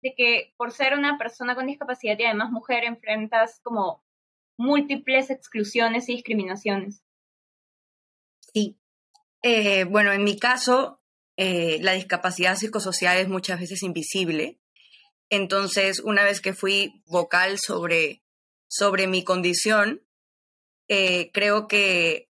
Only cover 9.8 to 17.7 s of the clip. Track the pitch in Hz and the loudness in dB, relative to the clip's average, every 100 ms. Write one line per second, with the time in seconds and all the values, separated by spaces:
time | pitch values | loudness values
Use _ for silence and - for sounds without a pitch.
9.8 | 180 208 208 196 208 208 240 247 247 254 | 4 4 4 4 2 2 0 0 4 2
10.8 | 269 - _ _ _ - 190 175 170 156 | 2 -8 _ _ _ -4 -2 0 0 0
11.8 | 185 185 190 180 185 180 180 190 214 214 | 0 0 -2 -2 -2 0 0 0 -2 -4
12.8 | 190 180 180 180 190 185 185 175 175 185 | -4 0 2 2 2 -2 -4 -6 -6 -6
13.8 | 190 165 156 190 175 151 302 - _ _ | -6 -6 -4 -2 0 -2 -4 -8 _ _
14.8 | _ - _ _ _ 208 190 196 196 202 | _ -20 _ _ _ -2 0 -2 0 0
15.8 | 196 190 - 202 202 196 196 190 196 196 | 0 -2 0 2 2 2 -4 -4 -2 0
16.8 | 196 - _ 175 175 175 185 196 - | -2 -8 _ -2 0 0 0 -2 -4